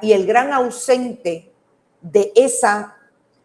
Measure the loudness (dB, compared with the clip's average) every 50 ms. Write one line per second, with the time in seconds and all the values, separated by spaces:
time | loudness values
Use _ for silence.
0 | 0 2 2 2 2 2 2 0 0 0 0 -2 -2 -4 -6 -6 -2 0 0 0
1 | 0 -4 -8 -10 -8 -8 -8 -8 -12 _ _ _ _ _ _ _ _ _ _ _
2 | -8 -2 0 0 0 2 4 2 2 2 2 -2 0 0 0 -2 -6 -12 -18 _
3 | _ _ _ _ _ _ _ _ _